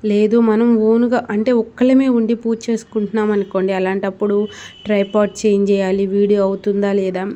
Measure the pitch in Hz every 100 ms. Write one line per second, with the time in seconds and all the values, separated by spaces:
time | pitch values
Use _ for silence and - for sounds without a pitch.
0 | 214 208 214 233 226 214 240 226 220 233
1 | 240 240 240 208 220 240 226 - 254 262
2 | 269 240 220 233 226 226 233 226 - 220
3 | 202 214 214 208 196 190 185 190 185 196
4 | 196 196 208 202 208 - - - - 208
5 | 196 208 208 - 214 202 196 196 190 196
6 | 196 202 202 208 196 196 208 202 202 202
7 | 190 185 196